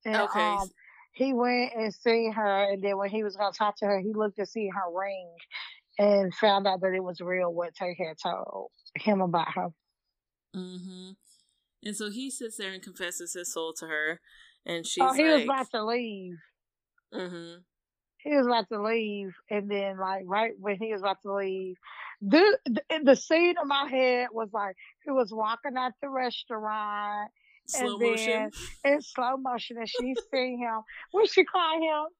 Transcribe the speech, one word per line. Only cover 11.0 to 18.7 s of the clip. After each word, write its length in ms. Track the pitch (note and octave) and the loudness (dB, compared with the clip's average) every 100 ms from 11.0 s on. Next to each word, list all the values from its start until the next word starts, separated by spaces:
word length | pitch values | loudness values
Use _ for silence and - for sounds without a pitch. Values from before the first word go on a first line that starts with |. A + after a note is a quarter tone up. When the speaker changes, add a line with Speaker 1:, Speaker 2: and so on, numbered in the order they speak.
| F#3 F#3+ _ _ _ _ _ _ | -18 -20 _ _ _ _ _ _
Speaker 2:
And 120 | - G3+ | -10 -8
so 140 | G#3 | -8
he 200 | G3+ C4+ | -6 -8
sits 280 | C4 A#3 A3 | -8 -10 -8
there 140 | G3 | -10
and 100 | F#3+ | -10
confesses 500 | F#3+ F3+ F3+ F3 F3 | -16 -8 -8 -6 -8
his 180 | F#3 F3 | -8 -8
soul 200 | - D#3+ D#3+ | -6 -6 -8
to 80 | D#3+ | -6
her, 340 | D#3 D3+ E3+ _ - - _ - | -2 -2 -4 _ -20 -20 _ -8
and 180 | E3+ E3+ | -6 -6
she's 160 | - | 2
Speaker 1:
Oh, 100 | C4 | 2
he 80 | C4 | 6
was 120 | D#4 D4+ | 6 6
Speaker 2:
like 80 | |
Speaker 1:
about 260 | A#3 C4+ B3+ | 4 0 0
to 140 | A#3 G#3+ | -4 -2
leave. 480 | A#3+ A#3 G3+ F#3 F3 _ _ _ _ _ _ _ | -2 -2 -8 -10 -14 _ _ _ _ _ _ _
Speaker 2:
Mm-hmm. 460 | - F3+ F3+ E3+ F3 F3+ _ _ _ _ _ | -10 -8 -8 -12 -18 _ _ _ _ _ _
Speaker 1:
He 180 | C#4+ D4 | 0 2
was 100 | B3 | 4
about 220 | A#3+ G#3 | 2 0